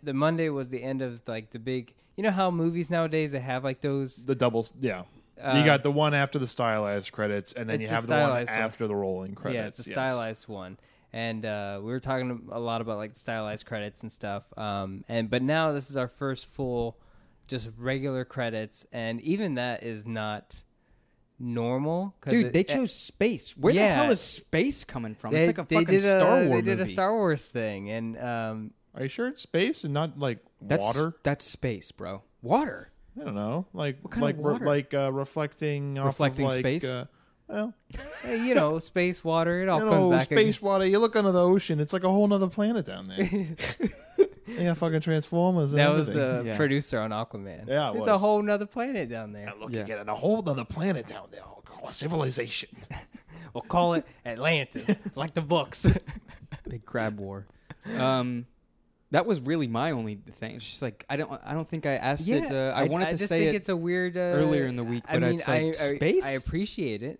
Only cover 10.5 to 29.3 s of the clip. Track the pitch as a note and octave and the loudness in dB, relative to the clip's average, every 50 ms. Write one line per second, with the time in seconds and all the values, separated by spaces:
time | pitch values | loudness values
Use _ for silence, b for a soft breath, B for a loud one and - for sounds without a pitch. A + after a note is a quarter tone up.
10.5 | G#2+ G2 F#2 F#2 F#2+ b b b b b b b - A2+ A2+ A#2 A2+ A2 G#2+ A2 | -12 -12 -10 -12 -14 b b b b b b b -8 -4 -4 -4 -4 -4 -4 -4
11.5 | G#2+ G#2 G2+ G2+ G2+ G2 G2+ A2 B2 C3 - C3 C3 C3 B2+ B2+ B2 - - G2+ | -4 -4 -4 -6 -6 -8 -6 -6 -6 -6 -2 -2 -2 -2 -2 -2 -4 -6 -8 -8
12.5 | G2 A#2 A#2 A#2 A2+ A2+ A2+ A2+ A2 G#2 G#2+ G#2+ - - - - A2+ A2+ G#2+ G#2 | -8 -6 -4 -2 -2 -2 -2 -4 -4 -6 -6 -8 -12 -12 -8 -6 -6 -4 -4 -6
13.5 | G#2+ G#2+ - - A#2+ G#2+ G#2 G#2 - - - A2 - - - G#2 G2+ G2+ - _ | -6 -8 -8 -8 -8 -6 -6 -8 -10 -12 -14 -14 -12 -10 -8 -6 -6 -6 -8 _
14.5 | - - A2 G#2 G2+ G2+ G2 F#2+ F#2+ G2 - - A#2 A#2 A2+ G#2+ A#2 B2 B2+ C3+ | -12 -8 -6 -4 -4 -4 -4 -6 -8 -10 -10 -4 -2 -2 -2 0 0 0 2 2
15.5 | D3+ D#3+ D#3+ D#3 D3 C#3+ C3+ - C#3 C3+ B2+ A#2+ - - C#3+ C3+ C3+ B2+ - - | 2 2 2 2 0 -2 -4 -4 -4 -4 -4 -4 -4 -6 -6 -4 -4 -6 -10 -16
16.5 | - - C#3 B2+ B2 A#2+ A#2 A#2 A2+ b b b b b b b b b b - | -8 -6 -4 -2 -2 -2 -2 -4 -6 b b b b b b b b b b -8
17.5 | C3+ B2+ G#2+ A2+ A2 A2+ A#2+ B2+ C3+ C3+ C3 C#3+ C3 C3 B2+ - - C3+ B2 A#2 | -6 -6 -6 -8 -12 -6 -4 -2 -2 -2 -2 -2 -2 -4 -4 -6 -4 -4 -4 -2
18.5 | A2 A2 A2 G#2+ - - - _ - B2 A2+ A2+ A2+ A#2 - D#3 F3 G3+ A3 F3+ | -2 -4 -6 -6 -10 -16 -18 _ -8 -6 -4 -4 -4 -4 -2 -2 0 0 0 -2
19.5 | C#3 B2 B2 B2 A#2+ - - A#2 A2+ G#2+ G#2+ A#2 A2+ A2 G#2+ G#2+ G#2+ G#2 - _ | -2 -2 -2 -2 -4 -4 -6 -8 -8 -8 -8 -6 -4 -4 -4 -4 -4 -6 -8 _
20.5 | - - - _ _ _ _ _ _ _ _ _ _ _ _ _ _ _ B2+ A#2+ | -20 -20 -20 _ _ _ _ _ _ _ _ _ _ _ _ _ _ _ -8 -4
21.5 | A#2+ A#2 A#2 A#2 B2+ C3 C#3+ D#3 E3 F3 F#3+ G3 - _ - C#3+ A3 A#3+ G#3 B2 | -2 -2 0 0 0 0 0 0 0 -2 -2 -4 -8 _ -2 2 4 4 4 4
22.5 | A#2 E3 F#3+ - G3 C4 B3+ - - - - - - _ G3 A#3 A3+ C3+ - - | 4 2 2 4 2 0 0 0 -2 -6 -8 -10 -2 _ 0 2 2 0 -6 -12
23.5 | - - C3+ F#3+ - F#3 G#3+ G#3 E3+ C4 D4 C#4+ A#3 F#3 - - - - - _ | -8 2 4 4 6 6 6 6 6 4 4 4 4 2 2 -2 -4 -4 -6 _
24.5 | - D#3 G3 C#4 C#4 - - - - C3 A#2 A2 G#2+ - - A2+ B2+ D#3 E3 E3+ | 0 2 2 2 0 -4 -8 -8 -8 -8 -8 -8 -10 -10 -4 0 2 4 4 4
25.5 | - F#3+ E3+ - E3 E3 E3 E3 F#3+ G3 G3 G3+ G3 F#3+ F3 - F3+ F3+ F3+ D3 | 4 0 -2 2 4 4 4 6 4 4 6 6 6 8 8 8 8 6 6 6
26.5 | B2+ A2+ A2+ B2 - - - G#3 - G3 F#3 G3 A3 A3+ G#3 F3+ D#3 C3+ - - | 4 4 4 2 2 0 0 -2 0 0 2 2 2 4 4 2 2 0 -2 -6
27.5 | - A#2+ A2+ G#2+ G#2 G2 G2 G2+ G#2+ A2+ A2+ A2+ A2+ - A#2+ A#2+ A#2+ A#2 A2+ A2 | -4 -2 -2 -2 -4 -4 -6 -6 -4 -4 -4 -6 -6 -6 -6 -4 -4 -2 -2 -4
28.5 | A2 A2 A2 G#2+ - _ _ _ _ - C3+ C#3 - - A#3 B3+ | -4 -6 -8 -12 -14 _ _ _ _ -6 -6 -6 -4 -4 -4 -4